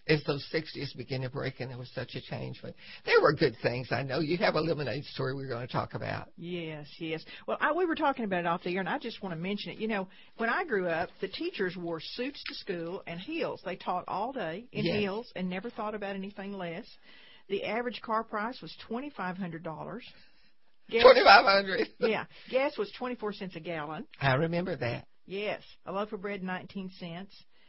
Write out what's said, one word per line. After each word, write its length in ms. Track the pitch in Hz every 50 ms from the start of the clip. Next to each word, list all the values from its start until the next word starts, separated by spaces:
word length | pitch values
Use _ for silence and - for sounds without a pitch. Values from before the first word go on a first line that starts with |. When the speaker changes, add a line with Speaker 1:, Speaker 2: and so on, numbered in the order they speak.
| -
Speaker 1:
as 160 | - 156 151 151
those 200 | - 147 139 - -
sixties 420 | - 160 156 - - 127 139 131 -
began 300 | 139 120 - 135 131 135
to 80 | 127
break 280 | 135 135 131 131 - -
in, 120 | 127 127
there 80 | 123 123
was 120 | 127 123 -
such 220 | 131 123 - -
a 40 | 127
change. 380 | - - - 120 131 127 127 - -
But 120 | - - - - - - - -
there 160 | - 466 453 381
were 100 | - 151
good 240 | - 170 135 113 - -
things. 260 | 127 120 123 127 -
I 120 | 131 117 135
know 180 | 135 127 139
you 160 | 143 143 170
have 180 | 175 226 185 180
a 60 | 156
lemonade 440 | 160 165 160 143 147 120 107 143 -
story 300 | - - - 135 131 135
we're 140 | 139 135 131
gonna 180 | 120 117 123
talk 280 | 123 - 131 110 110 -
about. 340 | 117 110 107 101 107 110 - -
Speaker 2:
Yes, 500 | - 170 175 180 175 165 156 156 151 147 147 - -
yes. 260 | 165 160 160 160 - - - - -
Well, 100 | - 220 - -
I, 100 | 294 294
we 140 | 339 370
were 80 | 330 311
talking 320 | - 311 285 269 - 233
about 140 | 202 190 175
it 60 | 170
off 160 | 170 170 180 -
the 120 | 185 175
air, 60 | 196
and 100 | 190 170
I 80 | 214 285
just 240 | - 233 214 - -
wanna 140 | 190 170
mention 360 | 160 170 190 208 202 - 180 -
it. 60 | -
You 100 | 214 220
know, 180 | 226 196 190 190 - - - - -
when 140 | - 226 226
I 140 | 254 339 392
grew 220 | 320 233 196 180
up, 220 | 175 165 160 175 165 - - -
the 60 | 185
teachers 460 | - - 311 359 - - 196 180 170 185
wore 200 | 170 170 165 160
suits 460 | 156 - - - 247 277 285 - -
to 80 | - 294
school 460 | - - - 185 170 165 170 185 190 -
and 120 | - 170 175
heels. 440 | 190 - 320 330 240 151 - - -
They 120 | - 185
taught 280 | 190 - 220 180 180 -
all 280 | - 143 185 208 247 269
day 320 | 262 185 160 160 196 240 -
in 140 | - 208 214
Speaker 1:
Yes. 140 | 165 190 208
Speaker 2:
heels 340 | 208 190 190 220 240 - -
and 140 | 180 185 180
never 220 | 180 190 196 240
thought 240 | - - 214 214 214
about 200 | 208 208 196 196
anything 380 | 196 190 202 202 - 196 202 202
less. 320 | 190 180 170 165 175 247 - - - - - - - - - - - - -
The 160 | 196 202 -
average 380 | - 208 233 240 247 220 - -
car 200 | 233 220 220 226
price 380 | - - 214 208 233 254 -
was 160 | - 160 - - -
twenty-five 520 | - 226 240 285 294 277 - 190 180 180 185
hundred 240 | 196 175 165 165 175
dollars. 420 | 165 156 151 147 151 160 240 - - - - - - - - - - - - - - - - - -
Gas 140 | 220 226 240
Speaker 1:
Twenty-five 400 | 254 262 - 403 - 196 202 -
hundred. 420 | - 196 - 196 - - 247 214 - - -
Speaker 2:
Yeah. 260 | - 226 214 151 175 - - - - -
Gas 260 | 220 254 269 294 294
was 160 | - 202 196 - -
twenty-four 340 | 247 254 247 240 220 208 202
cents 240 | - 202 185 190
a 40 | 170
gallon. 460 | 160 180 170 160 147 151 156 165 269 - - -
Speaker 1:
I 140 | 143 139 127
remember 420 | 135 165 165 170 170 180 - -
that. 300 | 127 123 117 123 127 - - - - - -
Speaker 2:
Yes. 300 | 180 196 208 208 156 - - - - - -
A 80 | - 175
loaf 180 | 196 208 208 214
of 100 | 202 185
bread, 200 | 202 202 196 180
nineteen 480 | 185 185 180 143 - - 196 190 190 190 -
cents. 360 | 185 170 165 175 202 202 - - - - - - -